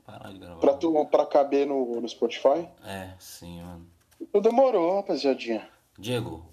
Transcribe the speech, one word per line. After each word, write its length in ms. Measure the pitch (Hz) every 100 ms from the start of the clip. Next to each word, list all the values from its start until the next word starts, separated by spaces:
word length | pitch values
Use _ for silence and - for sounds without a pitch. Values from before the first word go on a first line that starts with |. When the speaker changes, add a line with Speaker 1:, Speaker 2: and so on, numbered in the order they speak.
| -
Speaker 1:
parar 260 | 104 104
de 80 | 98
gravar. 200 | 90 85
Speaker 2:
Pra 140 | 139
tu, 320 | 139 165 151 143
pra 180 | 151 147
caber 400 | 151 139 139 143
no, 340 | 139 120 120
no 60 | 117
Spotify? 580 | - 117 - 135 156 170 -
Speaker 1:
É, 300 | 98 98 92 92
sim, 420 | - - 87 87
mano. 260 | 87 87 85 _ _ _
Speaker 2:
Então 220 | - 208
demorou, 560 | 214 233 269 214 170 196
rapaziadinha. 720 | 196 156 135 123 117 110 - _ _ -
Speaker 1:
Diego, 480 | 101 123 90 80 82